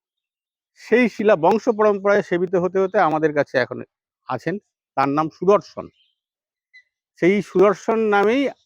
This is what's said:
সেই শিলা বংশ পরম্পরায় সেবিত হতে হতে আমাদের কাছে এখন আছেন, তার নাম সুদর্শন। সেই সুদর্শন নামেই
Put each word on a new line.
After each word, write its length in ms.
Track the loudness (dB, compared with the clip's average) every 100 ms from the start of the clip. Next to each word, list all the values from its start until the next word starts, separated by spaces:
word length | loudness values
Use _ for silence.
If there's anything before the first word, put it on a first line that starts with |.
| _ _ _ _ _ _ _
সেই 340 | _ -2 0 0
শিলা 280 | 0 2 2
বংশ 320 | 2 0 -2
পরম্পরায় 540 | 0 0 0 0 0
সেবিত 320 | 0 -4 -2
হতে 240 | -2 -2 -2
হতে 200 | -2 0
আমাদের 340 | 0 0 -2
কাছে 260 | -2 -2 -2
এখন 240 | -4 -8 -14 _ _ _ -12
আছেন, 260 | -8 -6 -8 _ _ _ -4
তার 120 | -2
নাম 200 | -2 -6
সুদর্শন। 600 | -4 0 0 0 -18 -18 _ _ _ _ _ _ _ _ -20 _ _ _ -2
সেই 260 | 0 0
সুদর্শন 560 | -2 2 2 2 -4 -2
নামেই 500 | 0 0 0 0 -4 -8